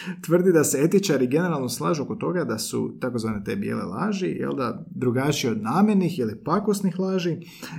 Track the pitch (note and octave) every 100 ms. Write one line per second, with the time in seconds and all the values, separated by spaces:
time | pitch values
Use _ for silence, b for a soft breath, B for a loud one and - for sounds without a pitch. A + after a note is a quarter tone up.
0 | F#3 F3 - F3 F#3 E3 C#3+ C3+ D#3 G3+
1 | G3 C3+ B2 D3 F3+ D3+ B2 - D#3 D#3
2 | B2+ G#2 D3 F3 C3 A2 - A#2 A2 -
3 | B2+ A#2 A2 G#2+ G#2 G#2+ A2 A2+ F#2+ G#2
4 | G3 F#3+ F3 - C3+ C#3 A#2 - - B2+
5 | B2 A#2+ C#3 D3+ B2+ A2 A2 D#3 G#3+ G3
6 | E3+ B2+ A2+ G#2 C#3+ F#3 G#3 G3+ F#3+ F3
7 | F#3+ F#3+ F3 D#3 B B B